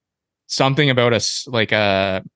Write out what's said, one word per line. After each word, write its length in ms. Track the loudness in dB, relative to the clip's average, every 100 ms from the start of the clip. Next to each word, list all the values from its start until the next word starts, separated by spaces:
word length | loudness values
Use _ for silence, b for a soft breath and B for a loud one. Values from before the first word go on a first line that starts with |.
| _ _ _ _ -10
something 440 | -2 0 2 2
about 220 | 2 2
a 20 | 2
s-, 300 | -2 -6 -6
like, 260 | -4 0
a, 500 | 0 0 0 0 -2 -8